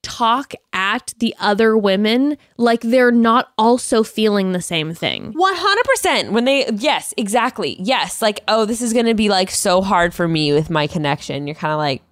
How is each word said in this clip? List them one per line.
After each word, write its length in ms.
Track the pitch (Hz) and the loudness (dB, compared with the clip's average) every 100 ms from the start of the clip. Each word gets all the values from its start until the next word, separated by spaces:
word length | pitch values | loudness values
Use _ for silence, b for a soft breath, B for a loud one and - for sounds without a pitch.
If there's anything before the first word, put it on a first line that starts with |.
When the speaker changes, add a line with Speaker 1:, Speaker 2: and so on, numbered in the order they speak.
Speaker 1:
talk 520 | - - 226 240 285 - _ | -14 -4 0 0 -2 -14 _
at 400 | 185 190 233 - - | -4 -2 -4 -6 -4
the 160 | 226 - | -4 -2
other 380 | 196 208 226 220 | -2 2 4 4
women 640 | 202 190 214 240 285 294 b b | 2 2 2 2 0 -2 b b
like 240 | 233 233 | 2 2
they're 300 | 226 254 247 | 2 4 6
not 400 | 240 226 233 - - | 6 4 2 0 0
also 440 | 220 247 - 233 | 2 2 2 0
feeling 500 | 220 - 214 202 190 | 0 0 0 2 0
the 100 | 180 | -2
same 320 | 175 170 156 | -4 -4 -4
thing. 360 | 170 - - - | -4 -6 -6 -8
Speaker 2:
One 200 | 262 381 | -2 0
hundred 300 | 359 381 403 | 0 0 0
percent. 480 | 494 523 381 254 120 | 2 0 2 0 0
When 140 | 208 247 | 0 2
they, 200 | 277 - | 0 0
yes, 420 | 208 285 208 - - | -2 -2 -2 -4 -6
exactly. 580 | 208 226 233 - 165 - | -2 0 -2 -4 -8 -6
Yes. 440 | 190 226 170 - | -2 -2 -2 -2
Like, 180 | 226 208 - | -2 -2 -2
"Oh, 160 | 220 | 0
this 160 | 214 226 | 0 -2
is 140 | 240 | -2
gonna 200 | 226 226 | 0 2
be, 140 | 220 214 | 2 2
like, 220 | 190 190 | 2 0
so 320 | - 202 185 | -2 0 0
hard 320 | 190 196 170 | 2 0 0
for 120 | - 170 | 0 -2
me 280 | 160 151 | 0 2
with 160 | 147 156 | 0 0
my 160 | 160 147 | -2 -2
connection." 600 | 175 147 139 - 139 143 | -2 -2 -4 -4 -8 -8
You're 80 | |
kinda 220 | 151 156 151 | -6 -4 -2
like 240 | 147 127 _ | -2 -4 _